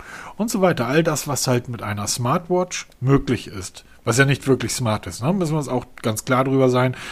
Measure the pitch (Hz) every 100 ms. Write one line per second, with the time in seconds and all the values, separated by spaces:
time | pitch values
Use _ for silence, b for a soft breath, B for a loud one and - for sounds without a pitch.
0 | B B B - 226 202 185 165 117 151
1 | 165 151 151 131 - 123 123 113 101 101
2 | 101 - 120 170 170 180 180 - - -
3 | 127 139 135 113 - - 95 - - b
4 | - 117 135 139 139 127 110 - 120 104
5 | 87 82 127 196 160 156 131 123 - -
6 | 117 107 - 127 135 135 131 123 127 127
7 | B